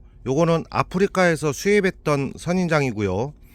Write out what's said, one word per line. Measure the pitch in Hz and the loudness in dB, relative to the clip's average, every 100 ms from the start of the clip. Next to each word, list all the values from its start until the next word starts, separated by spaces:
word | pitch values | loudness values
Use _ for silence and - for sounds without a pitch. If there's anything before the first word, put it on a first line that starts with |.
| - - 117 | -20 -10 -2
요거는 | 139 170 165 - | 0 2 0 -2
아프리카에서 | 113 - 185 196 190 180 156 151 | -4 -2 0 0 2 2 2 -2
수입했던 | 131 196 208 185 - 156 143 135 - | -2 0 2 0 -2 -2 -2 -2 -6
선인장이고요. | 160 185 175 156 135 107 98 92 139 - - | -4 0 2 2 0 0 -2 -2 -4 -8 -20